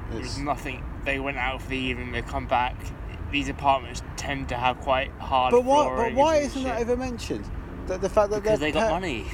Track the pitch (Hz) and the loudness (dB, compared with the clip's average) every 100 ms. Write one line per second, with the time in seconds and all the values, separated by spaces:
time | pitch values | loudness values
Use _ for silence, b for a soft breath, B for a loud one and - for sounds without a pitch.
0 | - 110 120 - 143 139 147 127 - - | -8 -8 -6 -6 -4 -4 -6 -8 -8 -6
1 | 139 135 135 135 127 135 - 131 131 123 | -4 -2 -2 -2 -2 -4 -4 -4 -2 -4
2 | 123 120 - 143 123 123 123 - - - | -4 -6 -4 -4 0 2 2 -4 -10 -10
3 | - - - 143 135 135 139 135 120 117 | -10 -8 -4 -2 -2 0 2 2 0 -10
4 | - - - 135 131 120 127 123 143 131 | -10 -8 -4 -4 -4 0 0 0 2 2
5 | 139 - - 135 127 247 254 285 262 262 | 2 -6 0 2 6 6 6 4 4 2
6 | 233 233 302 311 285 269 262 233 233 247 | 0 4 6 6 2 -2 -2 -2 0 0
7 | 254 233 - 120 - - - - - 185 | -2 -6 -4 -4 -4 -8 -8 -8 -6 -2
8 | 190 214 208 208 208 208 151 147 220 180 | 2 4 4 2 2 2 4 2 2 2
9 | 185 113 - | 0 -4 -2